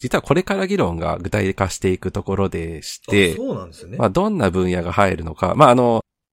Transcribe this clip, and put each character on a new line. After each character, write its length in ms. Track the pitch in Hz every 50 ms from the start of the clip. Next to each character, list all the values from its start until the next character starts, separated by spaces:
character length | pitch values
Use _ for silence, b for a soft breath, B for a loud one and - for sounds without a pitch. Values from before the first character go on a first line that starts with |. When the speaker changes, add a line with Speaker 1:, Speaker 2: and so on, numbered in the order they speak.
Speaker 1:
実 160 | - 123 -
は 60 | 175 -
こ 120 | - 143
れ 80 | 180 185
か 140 | - 196
ら 100 | 196 190
議 100 | 185 202
論 200 | 185 139 - 170
が 220 | 165 165 165 156 -
具 100 | 87 -
体 240 | - 104 98 95 95
化 140 | - 98 87
し 100 | - -
て 140 | - 95 92
い 60 | -
く 120 | - 92
と 140 | - 101 -
こ 100 | - 95
ろ 140 | 92 98 92
で 340 | - 87 82 82 82 73 -
し 160 | - - -
て、 360 | _ - 101 101 95 85 80
Speaker 2:
あ、 20 |
そ 160 | - 254 269 170
う 20 |
な 100 | 104 92
ん 40 | 82
で 60 | 80
す 120 | - 87
ね。 120 | 87 113 -
Speaker 1:
ま 80 | 117
あ、 40 | 104
ど 180 | 92 170 196 220
ん 100 | 208 170
な 120 | 110 90
分 180 | 85 92 90 90
野 140 | 90 90 82
が 80 | 87
入 260 | - 104 101 95 87
る 80 | 82 82
の 120 | 80 80
か。 180 | - 95 87 -
ま 120 | 123 151
あ、 40 | 127
あ 40 | 120
の、 240 | 127 123 120 113 110 - _ _ _ _ _